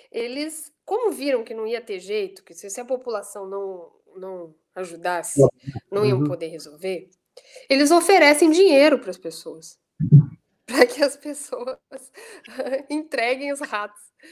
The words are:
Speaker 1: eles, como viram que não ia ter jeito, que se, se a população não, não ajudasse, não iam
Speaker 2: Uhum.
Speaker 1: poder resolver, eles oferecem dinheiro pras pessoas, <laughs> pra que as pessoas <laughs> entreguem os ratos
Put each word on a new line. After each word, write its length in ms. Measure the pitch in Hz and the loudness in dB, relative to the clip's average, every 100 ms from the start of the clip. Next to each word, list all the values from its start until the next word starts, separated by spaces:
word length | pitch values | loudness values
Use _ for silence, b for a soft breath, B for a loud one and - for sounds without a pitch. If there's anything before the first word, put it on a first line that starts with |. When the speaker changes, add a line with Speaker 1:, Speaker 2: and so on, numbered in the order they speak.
| b | b
Speaker 1:
eles, 600 | - 233 269 311 311 - _ | -10 -8 -8 -10 -12 -18 _
como 280 | - 440 440 | -8 -4 -4
viram 320 | 277 277 247 | -4 -4 -4
que 100 | 226 | -6
não 100 | 220 | -10
ia 160 | 220 233 | -8 -8
ter 200 | 233 190 | -8 -12
jeito, 420 | 180 214 185 - | -8 -6 -8 -12
que 100 | _ | _
se, 160 | - 202 | -20 -14
se 120 | 247 | -12
a 40 | |
população 640 | 247 254 247 214 202 208 190 | -8 -8 -6 -10 -10 -14 -12
não, 460 | 196 196 185 165 _ _ 185 | -8 -8 -12 -18 _ _ -18
não 380 | 190 185 165 156 _ | -14 -14 -16 _ _
ajudasse, 680 | 185 185 170 180 175 - - 135 - 139 B - | -14 -14 -8 -6 -6 -2 2 2 0 -12 B -8
não 140 | 202 | -2
iam 140 | 214 127 | 0 0
Speaker 2:
Uhum. 60 | |
Speaker 1:
poder 240 | 147 170 165 | -2 -6 -10
resolver, 600 | 160 151 151 190 180 - _ _ _ B B - | -14 -18 -12 -10 -10 -12 _ _ _ B B 0
eles 200 | 277 294 | 2 4
oferecem 580 | 339 339 381 294 294 330 | 4 6 6 6 6 6
dinheiro 480 | 320 381 277 302 269 | 6 6 8 6 4
pras 180 | - 180 | -2 -14
pessoas, 640 | 165 160 160 160 - - _ - | -14 -14 -16 -18 -20 -20 _ -8
<laughs> 400 | - 147 - - _ _ - | 6 6 6 -2 _ _ -6
pra 180 | 254 - | 2 2
que 160 | 285 | 2
as 140 | 285 - | -4 -4
pessoas 640 | 294 285 - 240 247 - _ 269 - B B 370 | -12 -14 -2 -2 -2 -8 _ -20 -20 B B -20
<laughs> 460 | - 247 247 269 285 | -12 -8 -4 -4 -4
entreguem 600 | 302 311 254 233 262 285 | -6 -4 -2 -2 -2 -4
os 80 | 277 | -6
ratos 420 | 294 208 208 _ _ _ 330 | -6 -6 -8 _ _ _ _